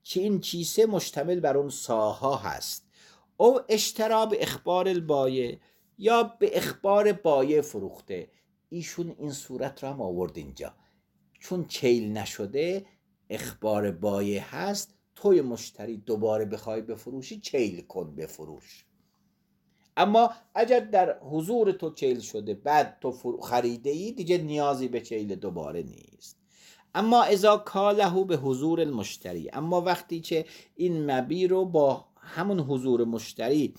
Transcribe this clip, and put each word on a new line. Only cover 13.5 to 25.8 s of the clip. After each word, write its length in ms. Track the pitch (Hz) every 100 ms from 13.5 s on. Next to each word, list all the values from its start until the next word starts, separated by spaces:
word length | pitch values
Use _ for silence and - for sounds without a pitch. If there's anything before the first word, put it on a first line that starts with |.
| 107 107 104 101
بایع 500 | 85 104 98 101 98
هست، 540 | - 139 190 202 - _ _
توی 260 | - 202 175
مشتری 560 | 131 113 - - 107 107
دوباره 480 | 101 110 110 110
بخوای 380 | 104 107 110 113
بفروشی 580 | 110 110 123 131 131 220
کیل 400 | - 139 104 85
کن 340 | - 92 80
بفروش. 720 | 73 78 - 78 73 - - _ _ _ _ _ _ _ _ _ _ _ -
اما 340 | 190 226 233 - _
اگر 260 | 190 233 247
در 380 | 214 208 175 -
حضور 540 | 135 156 165 240 202
تو 220 | 190 -
کیل 260 | - 135 120
شده، 340 | 101 107 107
بعد 440 | 98 143 151 - -
تو 100 | 131
فرو-، 300 | 127 123 120
خریده 500 | - 123 120 120 139
ای، 220 | 156 214
دیگه 260 | 226 170 175
نیازی 500 | 156 147 143 131 127
به 120 | 117
کیل 340 | - 110 104
دوباره 480 | 90 98 85 76 85